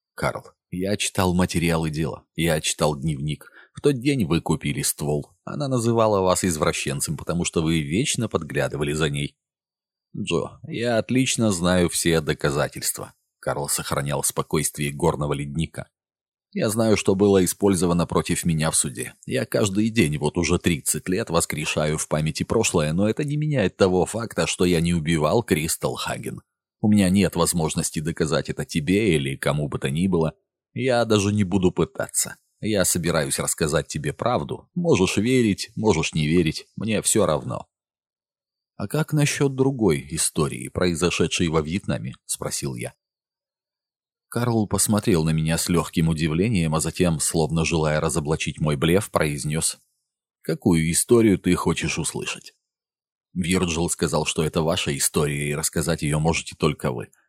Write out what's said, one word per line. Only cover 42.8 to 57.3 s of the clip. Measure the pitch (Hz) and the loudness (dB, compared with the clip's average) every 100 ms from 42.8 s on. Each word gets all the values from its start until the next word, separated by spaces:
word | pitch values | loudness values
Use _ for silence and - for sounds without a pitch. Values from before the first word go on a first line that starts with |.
| 117 - _ _ _ _ _ _ _ _ _ _ _ _ _ | -10 -14 _ _ _ _ _ _ _ _ _ _ _ _ _
Карл | 117 120 113 101 | -2 2 2 0
посмотрел | 98 - 104 120 85 80 | 0 2 2 4 2 2
на | |
меня | 80 78 82 | 0 0 0
с | - | 2
лёгким | 85 78 - 82 | 0 0 0 2
удивлением, | 80 80 80 107 101 80 | 2 0 2 2 2 2
а | 78 | 0
затем, | 80 - 90 78 | -2 0 0 2
словно | - 85 76 82 80 | 0 0 2 0 0
желая | 82 78 76 | 0 0 0
разоблачить | 78 82 73 80 - - | 0 -2 -2 -2 -4 -2
мой | 76 71 | -2 0
блеф, | 82 92 - | 2 2 2
произнёс: | 82 78 73 76 78 - - _ _ _ _ _ _ | 0 0 -2 -4 -2 -4 -6 _ _ _ _ _ _
"Какую | - 165 107 82 80 | -6 -2 2 2 2
историю | 82 - 117 113 90 | 0 4 6 6 4
ты | 90 90 | 2 2
хочешь | 90 80 78 - | 2 -2 -2 -4
услышать?" | 147 - - - - - _ _ _ _ _ _ _ | -4 -6 -8 -10 -14 -20 _ _ _ _ _ _ _
"Вирджил | 90 82 92 90 80 85 | -6 0 0 0 0 -2
сказал, | - 82 78 76 | 0 0 0 0
что | - | -2
это | 78 90 | 0 0
ваша | 80 87 - 69 | 0 0 -2 -2
история, | - 90 73 71 73 | -2 0 0 -2 -4
и | 73 | -4
рассказать | - - 87 82 | -4 -2 -2 -2
её | 73 76 | 0 0
можете | 78 80 - - | 0 -2 -6 -2
только | 78 - 71 | -2 0 -4
вы. | 60 - _ _ | -6 -10 _ _